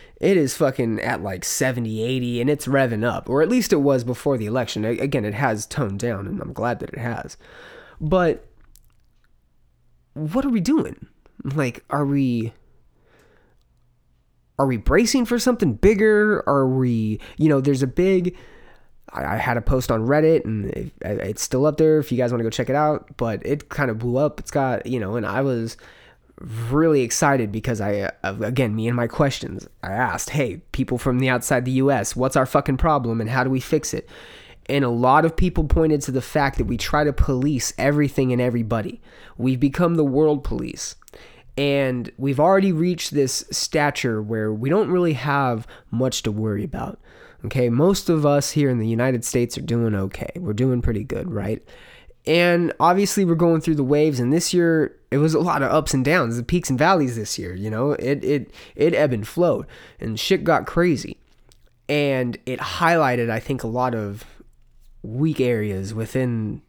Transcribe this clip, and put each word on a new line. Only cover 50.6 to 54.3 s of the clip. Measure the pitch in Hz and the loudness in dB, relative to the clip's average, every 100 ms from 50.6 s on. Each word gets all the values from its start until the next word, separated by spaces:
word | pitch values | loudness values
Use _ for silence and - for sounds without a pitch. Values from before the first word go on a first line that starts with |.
| 131 123 | 0 2
pretty | 120 104 | 0 0
good, | 131 - 180 | -4 -6 -6
right? | 107 95 113 - - - - - - - | -4 -4 -6 -8 -20 -20 -20 -20 -12 0
And | 170 175 175 165 - | 2 4 2 0 2
obviously | 165 185 196 202 180 | 4 4 2 2 2
we're | 165 | 4
going | 170 160 | 4 4
through | 165 147 | 2 0
the | |
waves, | 131 147 156 127 | 2 4 4 2
and | 120 | 2